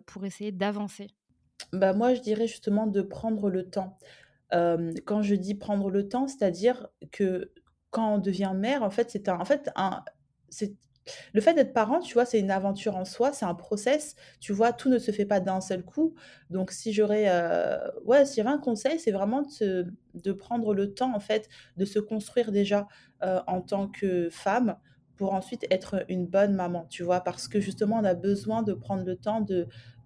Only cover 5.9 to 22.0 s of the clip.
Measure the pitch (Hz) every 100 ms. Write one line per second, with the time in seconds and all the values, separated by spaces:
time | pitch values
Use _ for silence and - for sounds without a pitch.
5.9 | 196 202 247 269 - 196 175 233 240 -
6.9 | _ - - 190 185 - _ _ _ _
7.9 | 226 220 208 190 185 196 190 226 277 202
8.9 | 214 233 202 202 175 190 285 - - 190
9.9 | - - - _ _ _ - 208 - _
10.9 | _ - - - 208 262 339 262 233 214
11.9 | 320 349 240 240 220 196 190 196 196 214
12.9 | 185 185 - 262 285 185 170 - 208 247
13.9 | 302 - - - - - 196 233 240 269
14.9 | 240 - 202 202 202 190 190 - 185 180
15.9 | 294 320 - - - - 185 185 - 226
16.9 | 208 214 214 202 175 170 87 - - -
17.9 | - - 285 277 226 220 294 254 214 262
18.9 | 320 233 196 202 262 285 - 202 185 180
19.9 | - _ 170 196 190 - 240 214 196 202
20.9 | 202 254 208 - 214 - - - - 196
21.9 | 208